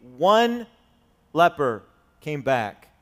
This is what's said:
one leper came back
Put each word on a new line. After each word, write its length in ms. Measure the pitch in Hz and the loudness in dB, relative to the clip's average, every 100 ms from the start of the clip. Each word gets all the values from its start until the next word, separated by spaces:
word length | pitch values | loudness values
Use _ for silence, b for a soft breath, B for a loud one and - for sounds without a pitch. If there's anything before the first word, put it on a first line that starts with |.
| 123 127 | -20 -4
one 500 | 170 214 233 240 226 _ _ _ _ _ _ | 2 2 2 -4 -12 _ _ _ _ _ _
leper 480 | 151 170 165 139 107 _ _ _ _ | 2 2 2 -4 -4 _ _ _ _
came 220 | - 151 | -12 -8
back 460 | 131 131 107 - _ _ | -2 -2 -4 -10 _ _